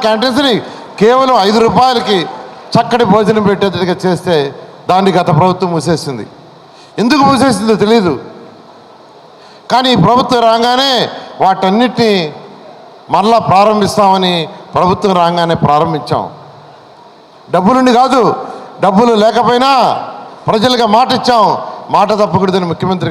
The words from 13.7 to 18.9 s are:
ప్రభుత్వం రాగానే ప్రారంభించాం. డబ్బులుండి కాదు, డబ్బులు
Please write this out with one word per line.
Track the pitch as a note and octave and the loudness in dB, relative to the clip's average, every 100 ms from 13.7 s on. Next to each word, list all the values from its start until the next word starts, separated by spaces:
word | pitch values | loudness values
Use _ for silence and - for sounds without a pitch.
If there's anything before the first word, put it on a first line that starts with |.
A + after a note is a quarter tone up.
| G#3+ G3 - G3 F#3+ F#3 F3 D3+ - - C3+ | 2 0 2 2 2 0 -2 -6 -12 -8 -2
ప్రభుత్వం | D3+ F#3+ G#3 F3+ | 0 0 0 2
రాగానే | E3+ F3 E3+ D#3+ C#3+ | 0 0 0 0 0
ప్రారంభించాం. | D3 E3+ D#3 - B2+ F2+ - - - - - - - - - - - - | 0 0 -4 -4 -6 -6 -14 -20 -20 -20 -20 -20 -20 -20 -20 -20 -20 -4
డబ్బులుండి | D#3+ F#3 B3+ B3+ A#3+ | 0 2 2 2 4
కాదు, | C4 B3+ F#3+ - - - - - | 2 2 0 -2 -8 -16 -16 -4
డబ్బులు | F3+ | 0